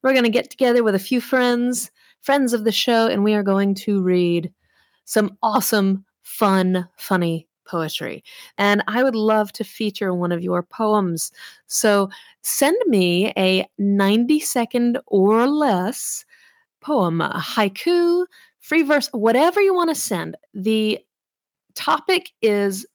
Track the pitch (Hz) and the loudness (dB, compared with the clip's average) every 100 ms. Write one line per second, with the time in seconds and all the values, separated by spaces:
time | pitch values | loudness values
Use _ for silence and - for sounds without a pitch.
0 | 262 262 240 226 - - 254 240 226 196 | 2 2 2 0 -4 -2 2 2 2 0
1 | 196 254 - 254 247 240 247 247 - _ | 0 -4 0 0 2 0 -2 -4 -8 _
2 | _ _ - 285 254 226 214 190 - 226 | _ _ 0 2 2 0 0 -2 0 2
3 | 226 208 202 214 202 196 202 196 - 202 | 2 2 0 0 0 0 0 -2 -2 0
4 | 180 180 175 170 170 _ _ _ _ _ | 2 2 2 0 -4 _ _ _ _ _
5 | - - 208 - 226 226 277 214 196 190 | -4 -2 -2 -2 0 0 0 0 0 -2
6 | - _ - - 208 190 185 185 175 _ | -6 _ -20 -2 2 2 2 0 -4 _
7 | - 185 175 165 - _ - 170 156 - | -4 -2 0 -4 -10 _ -10 -6 -6 -8
8 | 143 82 - - - - 202 - - 226 | -10 -12 -18 -20 -20 -2 0 0 0 0
9 | 262 226 214 220 208 - 208 - 214 - | 0 0 0 0 0 -6 -12 -6 -6 -4
10 | 196 180 175 170 180 175 175 - 220 214 | -4 -2 -2 -4 -2 -4 -6 -6 0 0
11 | 185 165 - - - - _ - 220 202 | 0 -4 -8 -12 -20 -20 _ -2 2 2
12 | 196 - - _ - - 277 392 427 214 | 0 -6 -20 _ -8 0 0 2 2 2
13 | 180 175 208 - 190 185 - - 202 202 | 2 2 0 0 2 0 -2 -4 0 2
14 | 196 220 240 302 - 254 233 240 240 233 | 2 2 2 0 0 -4 -2 0 0 -2
15 | - 202 190 220 247 302 294 185 185 269 | 0 2 4 4 2 2 2 0 -2 -6
16 | - - - _ _ _ _ _ - 285 | -10 -12 -14 _ _ _ _ _ -4 0
17 | 180 165 151 - - - 202 190 - 349 | 0 0 -4 -4 -6 -2 -2 -2 -2 2
18 | 349 349 359 _ _ _ - 320 277 294 | 2 0 -2 _ _ _ -2 0 2 0
19 | - 233 220 233 320 381 392 370 330 302 | 0 0 2 4 2 4 2 2 0 -2
20 | - 185 165 165 _ 208 190 220 214 - | -4 -6 -6 -12 _ -6 -2 0 0 -4
21 | _ _ _ _ _ _ _ - - - | _ _ _ _ _ _ _ -8 -2 -2
22 | - 370 - _ 220 202 202 190 - | 0 -2 -2 _ 0 2 0 -4 -12